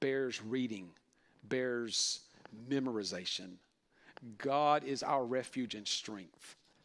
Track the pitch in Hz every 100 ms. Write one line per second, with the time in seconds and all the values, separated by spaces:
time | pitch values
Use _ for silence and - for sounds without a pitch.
0 | 135 135 127 113 110 131 123 104 90 -
1 | _ _ _ _ 107 131 127 120 117 -
2 | - - - - - 110 120 139 131 110
3 | 95 90 90 - 92 90 _ _ _ _
4 | - - 120 107 139 143 147 151 139 135
5 | - 139 120 127 120 131 117 107 101 -
6 | - 104 90 - - - _ _